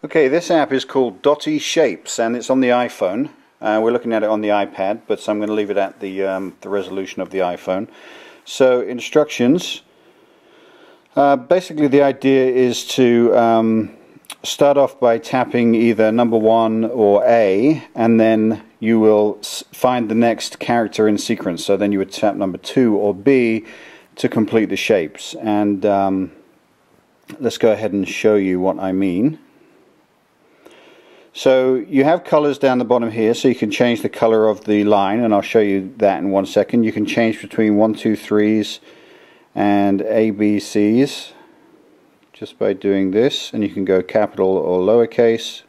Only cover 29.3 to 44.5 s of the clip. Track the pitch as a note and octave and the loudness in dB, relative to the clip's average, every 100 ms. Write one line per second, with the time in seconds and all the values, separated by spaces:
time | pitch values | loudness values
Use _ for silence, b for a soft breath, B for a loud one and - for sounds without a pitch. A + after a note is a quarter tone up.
29.3 | D#3 b b b b b b _ _ _ | -4 b b b b b b _ _ _
30.3 | _ b b b b b b b b b | _ b b b b b b b b b
31.3 | - - C3 C3 C3 G2+ D3 C3+ F3 - | -2 2 2 2 0 -2 0 2 0 0
32.3 | D#3 D3 C3+ C3+ B2+ A#2 A#2+ A#2 A2+ A2 | 0 0 0 0 0 0 0 0 -2 0
33.3 | A#2 C3+ A#2 A2 G2+ A#2+ A#2 G#2 - A2+ | 2 0 0 -2 0 0 0 -4 -2 2
34.3 | A2 A2 G#2+ - G#2 G#2 G#2 G2 G#2+ A#2 | 4 2 0 0 0 4 2 2 0 0
35.3 | G#2 - A#2 G#2 G2 F#2+ - G2+ F2+ F#2 | 0 2 2 2 0 -4 -2 0 0 0
36.3 | G2 G2 - G2+ A#2+ A2 G#2+ G2+ - A2+ | -2 0 0 0 0 0 -2 -4 0 -2
37.3 | G#2+ - - A2 G#2 A2 G#2+ A#2 G#2 - | -2 -10 -2 0 2 2 0 -2 -4 0
38.3 | G#2+ G#2 A2 G#2 - B B B B B | 0 2 0 -2 -8 B B B B B
39.3 | B B - G2+ G2+ G2+ G2 G#2+ A2 A2 | B B -4 0 2 2 0 -2 0 0
40.3 | G2+ G#2 G#2 - G#2+ G#2 A2+ C#3 - - | 0 0 0 -2 0 2 2 0 -2 -16
41.3 | - b b b b b b b b _ | -20 b b b b b b b b _
42.3 | - A2 - G#2 G2 G2+ G2 F#2+ G2 B2+ | -18 -18 -4 -2 -2 0 0 0 2 0
43.3 | - - A2 G2+ - F#2+ F#2 F#2 A2 G#2 | -2 -8 -6 -6 -4 0 0 2 -2 -2
44.3 | - F#2+ | -2 -2